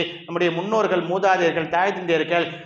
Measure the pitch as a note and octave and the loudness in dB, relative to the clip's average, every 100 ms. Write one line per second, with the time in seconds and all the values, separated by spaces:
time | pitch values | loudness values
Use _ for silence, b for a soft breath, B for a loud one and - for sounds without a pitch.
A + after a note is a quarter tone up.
0 | E3 - - E3+ F3 E3 G3 A3 F#3+ F3+ | 0 -6 -8 0 0 0 0 0 2 0
1 | E3 F#3 F#3+ F3+ E3 E3 D#3 F3 G3 F#3 | 0 0 2 4 2 0 0 0 0 0
2 | F3 D#3+ D#3 F3 D#3+ D#3 | 0 0 2 0 0 -6